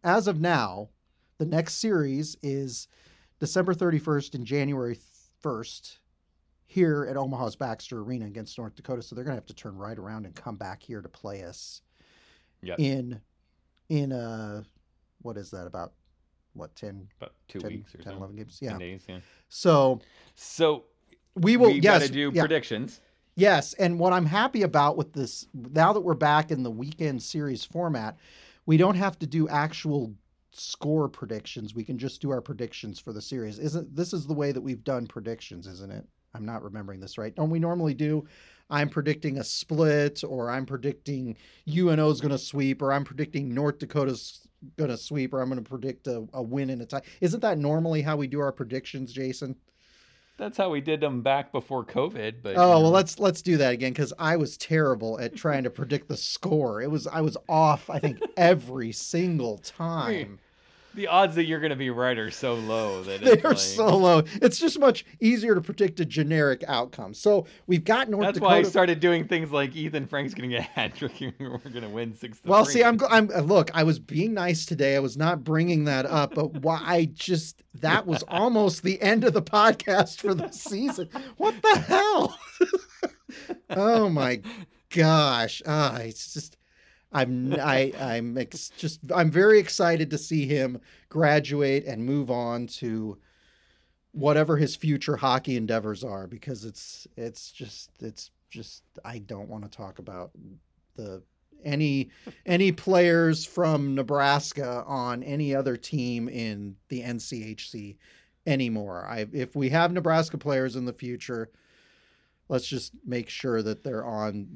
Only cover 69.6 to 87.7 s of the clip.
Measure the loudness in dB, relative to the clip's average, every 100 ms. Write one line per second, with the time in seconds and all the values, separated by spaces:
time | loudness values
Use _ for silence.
69.6 | -2 -4 -6 -4 -4 -4 -6 -6 -4 -4
70.6 | -4 -4 -6 -4 -8 -8 -10 -10 -10 -10
71.6 | -10 -12 -8 -6 -8 -10 -16 -8 4 6
72.6 | 6 6 6 6 6 6 6 2 4 4
73.6 | 4 2 2 2 -2 -2 0 0 0 -2
74.6 | -2 0 2 2 0 0 0 0 0 2
75.6 | 2 2 2 0 2 2 2 0 -4 -2
76.6 | 0 0 2 2 2 -2 -2 -2 -2 -14
77.6 | _ -4 2 2 2 -2 0 2 4 4
78.6 | 4 2 -2 2 4 6 4 4 2 6
79.6 | 6 6 2 2 2 0 -2 -2 -4 -8
80.6 | -8 -4 -2 -4 -8 -10 -12 -2 0 4
81.6 | 4 4 4 2 4 2 0 -4 -6 0
82.6 | 2 0 -4 -8 -8 -8 -20 -18 -14 -12
83.6 | -6 0 4 4 4 2 2 -2 -6 -14
84.6 | -18 _ -2 4 6 8 6 2 0 -4
85.6 | -2 2 2 0 -8 -10 -12 -12 -14 _
86.6 | _ _ _ _ _ 0 0 0 -2 0
87.6 | 2